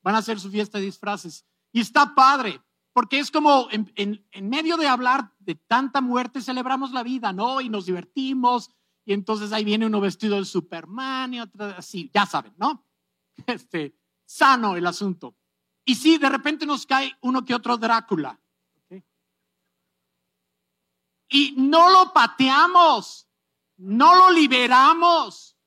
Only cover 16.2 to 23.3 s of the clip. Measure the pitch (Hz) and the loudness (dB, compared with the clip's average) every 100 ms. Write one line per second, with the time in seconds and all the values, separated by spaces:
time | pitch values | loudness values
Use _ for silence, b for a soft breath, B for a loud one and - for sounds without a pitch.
16.2 | 277 262 294 311 302 285 - 269 269 - | 2 -2 -4 -6 -6 -6 -2 -2 -2 -8
17.2 | 247 262 254 240 233 240 226 226 226 175 | -4 -4 -2 -6 -2 -4 0 -2 -2 -6
18.2 | 135 - _ _ _ _ _ 185 _ _ | -6 -12 _ _ _ _ _ -20 _ _
19.2 | _ _ _ _ _ _ _ _ _ _ | _ _ _ _ _ _ _ _ _ _
20.2 | _ _ _ _ _ _ _ _ _ _ | _ _ _ _ _ _ _ _ _ _
21.2 | _ 277 277 269 269 320 349 381 381 302 | _ 0 0 0 2 6 8 6 6 2
22.2 | 233 - 262 269 349 359 330 233 - - | 0 0 0 2 4 6 4 2 -4 -20
23.2 | _ | _